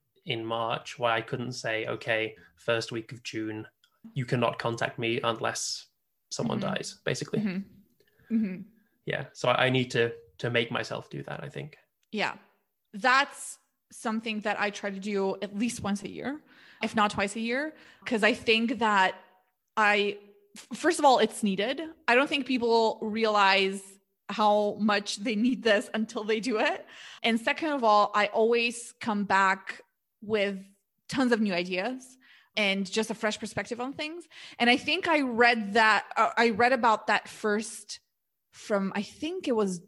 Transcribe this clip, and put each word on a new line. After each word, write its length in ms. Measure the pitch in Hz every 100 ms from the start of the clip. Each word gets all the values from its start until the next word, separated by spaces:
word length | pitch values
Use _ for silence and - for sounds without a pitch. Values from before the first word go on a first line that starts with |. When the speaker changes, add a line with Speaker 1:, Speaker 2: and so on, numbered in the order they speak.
| _ _
Speaker 1:
in 200 | - 117
March 540 | 113 113 113 123 - -
why 180 | 120 113
I 40 |
couldn't 320 | 113 127 120
say, 340 | 123 120 110 120
"Okay, 480 | 113 - 110 110 - - _
first 360 | - 113 -
week 200 | 117 110
of 100 | 113
June, 440 | - 113 110 107 107 _ _ _ -
you 100 | -
cannot 340 | 123 123 117 -
contact 400 | 120 117 120 -
me 220 | 117 117
unless 640 | 117 113 113 - - - - _ _ _ _
someone 300 | - - -
Speaker 2:
Mm-hmm. 140 | -
Speaker 1:
dies," 240 | - - -
basically. 360 | - 127 - -
Speaker 2:
Mm-hmm. 960 | 208 180 196 - _ _ _ _ - 226
Mm-hmm. 240 | 208 190 - _ _ _ -
Speaker 1:
Yeah. 180 | - 139
So 160 | - 123
I, 180 | - 127
I 40 |
need 200 | 131 123
to, 200 | 127 117 - - -
to 120 | 127
make 200 | 120 120
myself 380 | 117 110 117 -
do 140 | -
that, 200 | - -
I 60 | -
think. 280 | 69 71 - _ _ _
Speaker 2:
Yeah. 220 | 214 165 - _ _ _ _ _
That's 680 | 208 247 262 277 - - - _ _ _
something 500 | - 233 220 226 214
that 200 | 208 202
I 80 | 208
try 200 | 196 202
to 100 | 196
do 360 | 208 196 190 190
at 160 | 196 202
least 260 | 240 -
once 200 | 202 202
a 80 | 190
year, 300 | 85 135 302 - _ - -
if 120 | 226
not 160 | 226 208
twice 220 | 214 196 233
a 40 |
year, 340 | 226 254 311 - - -
'cause 180 | - 226
I 120 | 214
think 460 | - - 226 233 220
that 340 | 226 208 185 - - _ _ _ _ -
I, 400 | 208 208 202 196 - _ _
f-, 140 | - - 220
first 200 | 302 320
of 80 | 294
all, 140 | 233
it's 220 | 220 -
needed. 380 | 208 190 214 285 320 - -
I 80 | 240
don't 120 | 285
think 160 | 285 262
people 520 | 254 233 226 220 214
realize 800 | 220 220 220 208 196 196 190 196 - - _ _ -
how 480 | 196 214 208 208 -
much 380 | 208 202 202 -
they 200 | 202 208
need 260 | 247 233
this 260 | 226 202 -
until 280 | 226 220 240
they 140 | 208 220
do 180 | 214 214
it. 240 | 208 392 - - - -
And 180 | 233 226
second 300 | 254 277 311
of 120 | 285
all, 280 | 226 208 208
I 120 | 208 202
always 680 | - 220 240 233 226 - -
come 240 | 226 208
back 560 | 196 196 190 190 - - - _ _ _
with 380 | 208 214 202 190 190 _ _ _ -
tons 240 | 247 254
of 80 | 226
new 140 | 214
ideas 640 | 175 180 180 208 254 - - _ - _ -
and 340 | 202 196 190
just 180 | 226 220
a 40 |
fresh 240 | 208 214 208
perspective 420 | 220 - 196 233
on 140 | 254
things. 300 | 277 302 339 - - - -
And 100 | 240
I 80 | 247
think 320 | - 330 359
I 120 | 311
read 520 | 262 226 240 240 202
that, 300 | 214 220 208 - -
uh, 140 | 220 -
I 140 | 233
read 220 | 202 240
about 320 | 254 233 214 -
that 200 | 208 -
first 720 | - 214 208 220 - - - _ _ _ _ _
from, 420 | - - 202 190 -
I 60 |
think 440 | 202 - 311 370 294
it 80 |
was 240 | 226 202 180